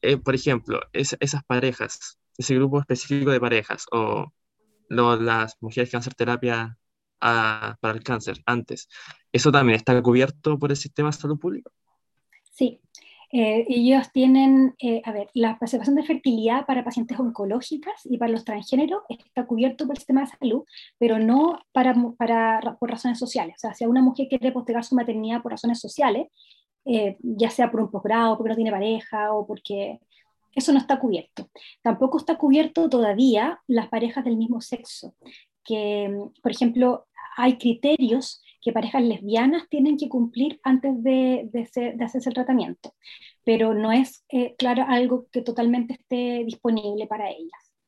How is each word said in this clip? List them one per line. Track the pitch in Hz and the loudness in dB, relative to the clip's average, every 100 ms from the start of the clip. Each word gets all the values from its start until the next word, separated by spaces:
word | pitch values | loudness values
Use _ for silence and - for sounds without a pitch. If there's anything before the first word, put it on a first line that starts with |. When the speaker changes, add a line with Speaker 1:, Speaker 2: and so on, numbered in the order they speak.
Speaker 1:
eh, | - 135 | 2 0
por | - 131 | 0 -2
ejemplo, | - 123 - - - | 0 -2 -2 -6 -6
es-, | - 143 - | -4 -4 -2
esas | 139 143 | -4 -4
parejas, | - 123 131 120 110 - - - _ - | -2 0 0 -4 -8 -10 -18 -20 _ -10
ese | 123 | 0
grupo | 131 135 139 | 2 2 0
específico | 143 123 - 143 139 | -2 -4 -2 -2 2
de | 131 | 2
parejas, | 120 113 104 107 - | 2 0 -2 -10 -4
o | 113 110 104 101 _ _ _ _ _ _ | -2 -2 -4 -6 _ _ _ _ _ _
lo, | 117 120 113 | 0 2 2
las | 117 117 110 - | 2 0 -2 -8
mujeres | 110 110 123 | -10 -4 -4
que | 123 | -4
van | |
a | |
hacer | 120 | -8
terapia | - 120 120 123 117 113 117 _ _ _ _ | -4 -2 0 -2 -4 -6 -12 _ _ _ _
a, | 113 117 110 107 110 107 | 0 2 0 -2 -8 -4
para | 113 110 | -4 -4
el | |
cáncer | 110 117 107 95 - | -4 -6 -4 -8 -4
antes, | 120 117 127 - - - - _ | -4 -4 -14 -16 -20 -20 -20 _
¿eso | 127 151 | 2 4
también | 143 127 110 | 6 6 4
está | - 123 | 4 4
cubierto | 120 123 135 - - 147 | 6 4 2 0 -2 -2
por | 143 | -2
el | 139 | -4
sistema | 147 - 147 | -6 -4 -4
de | |
salud | 151 147 147 | -2 -6 -4
pública? | 170 202 - _ _ _ _ _ _ _ _ | -4 -8 -12 _ _ _ _ _ _ _ _
Speaker 2:
Sí. | - 247 - _ - _ _ _ | -2 -2 -2 _ -20 _ _ _
Eh, | 247 220 220 233 | 0 2 2 0
ellos | 240 240 269 262 | 2 6 4 4
tienen, | - 262 262 269 269 262 - | 2 6 8 8 6 4 0
eh, | 247 226 | -4 -2
a | 233 | -4
ver, | 208 208 | -8 -6
la | - 226 226 | 0 0 0
preservación | 233 254 226 285 | -4 -2 2 2
de | |
fertilidad | 302 269 - 226 220 247 262 | 2 0 2 2 2 0 0
para | 254 240 | -2 -2
pacientes | 247 233 226 | -4 -4 -2
oncológicas | 247 233 196 226 254 302 349 453 - | -4 -2 -4 -4 -4 -10 -8 -12 -6
y | 240 | -2
para | 233 | -2
los | 226 226 | -2 -4
transgéneros | 214 - 262 294 359 - | -10 -2 0 2 -2 -8
está | 226 _ - 247 | -16 _ -8 -4
cubierto | 226 254 254 277 | 0 0 -2 -6
por | 277 | -6
el | |
sistema | - 269 | 0 0
de | 269 | 0
salud, | - 254 233 - - - _ | -4 -2 -2 -4 -20 -20 _
pero | 233 220 | 0 2
no | 220 254 320 330 _ | 4 4 4 0 _
para, | - 254 240 240 233 | 0 2 2 0 -2
para, | 226 233 226 220 220 226 | 0 2 2 0 -2 -6
por | 233 | -6
razones | 240 254 233 | -4 -4 -4
sociales. | 247 240 170 - | -4 -4 -6 -8
O | |
sea, | 226 | -12
si | - 233 | -4 0
una | 254 | 4
mujer | 254 254 269 | 4 2 -4
quiere | 262 254 | -2 -2
postergar | 254 240 233 233 | -4 -4 -4 0
su | 254 | -2
maternidad | 240 220 220 233 | 0 -4 -4 -4
por | 233 | -6
razones | 220 233 233 | -6 -4 -4
sociales, | 208 - 269 214 330 _ _ _ _ _ - | -6 0 0 0 -4 _ _ _ _ _ -2
eh, | 226 208 196 | 0 0 -4
ya | 247 214 226 | -8 0 -2
sea | - 233 | 2 0
por | 233 | 0
un | 208 | -4
posgrado, | 196 214 226 226 220 | -4 -2 0 2 0
porque | 226 | -2
no | 220 | -2
tiene | 220 | -2
pareja, | 208 208 220 - 214 214 | -2 -2 -4 -6 -4 -2
o | 214 208 | -2 -4
porque | 208 - 196 196 226 _ _ _ _ _ - | -10 -8 -8 -8 -10 _ _ _ _ _ -4
eso | 262 | 2
no | 277 | 2
está | 262 269 | 4 -2
cubierto. | 262 175 - - - - - - | 0 -4 -6 -18 -18 -20 -20 -6
Tampoco | 233 - 262 311 | -4 0 0 -2
está | - 320 | -2 -2
cubierto | 302 277 311 330 330 | 4 4 2 0 0
todavía | 247 220 202 262 214 247 349 - | 2 2 4 4 4 0 -6 -2
las | 233 214 | -2 0
parejas | 226 233 277 | -4 -4 -4
del | 262 226 | -4 -2
mismo | 226 233 | -2 -4
sexo, | - 254 - - 196 _ - - _ _ - | -6 -12 -12 -18 -18 _ -20 -20 _ _ -6
que, | 220 208 208 202 202 202 _ | -4 -2 -4 -4 -6 -10 _
por | - | -6
ejemplo, | - 240 233 247 247 _ - - - | 0 0 4 2 0 _ -20 -16 0
hay | 247 254 | 2 2
criterios | 240 233 277 311 254 240 262 - _ _ | 0 2 2 2 2 0 -2 -14 _ _
que | - | -4
parejas | 233 214 269 | -2 -2 0
lesbianas | 240 202 196 226 254 330 - | 0 0 -2 2 4 2 -2
tienen | 302 277 294 | 2 2 2
que | 269 | -2
cumplir | 254 233 233 285 311 | -2 -2 0 -4 -2
antes | 269 262 269 254 | 2 2 2 -2
de, | 240 262 254 254 226 | 2 2 2 0 -4
de | 233 233 | -8 -6
ser, | - 240 233 | -6 -6 -4
de | |
hacerse | 233 262 254 | -6 -4 -4
el | 240 | -4
tratamiento, | 247 254 175 180 - _ - - - _ | 0 0 0 -8 -16 _ -20 -20 -20 _
pero | - 220 220 | 0 2 2
no | 214 220 | 2 2
es, | 233 262 - _ | 2 2 -4 _
eh, | 262 240 - | -4 -4 -2
claro, | 254 240 262 | -2 0 2
algo | 247 254 247 247 | 2 2 0 -4
que | 247 | -6
totalmente | 233 233 233 247 240 | -4 -2 0 0 -2
esté | 262 _ 247 247 240 | -8 _ -4 -4 -4
disponible | 233 220 240 226 208 208 180 | -6 -4 -2 -2 -2 -6 -6
para | 214 202 | -6 -6
ellas. | - 330 - _ _ | -8 -14 -18 _ _